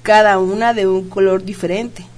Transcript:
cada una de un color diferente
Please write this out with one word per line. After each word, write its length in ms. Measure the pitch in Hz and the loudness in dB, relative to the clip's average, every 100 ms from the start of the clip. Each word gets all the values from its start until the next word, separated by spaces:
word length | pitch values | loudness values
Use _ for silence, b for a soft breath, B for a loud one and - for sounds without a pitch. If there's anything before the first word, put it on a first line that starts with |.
cada 380 | - 214 214 196 | 4 4 4 2
una 340 | 185 202 233 | 0 0 -2
de 140 | 226 190 | 0 0
un 220 | 185 185 | -2 -4
color 340 | 196 190 185 | 0 0 0
diferente 640 | 185 190 170 190 240 - - | -4 -8 -6 -6 -8 -12 -20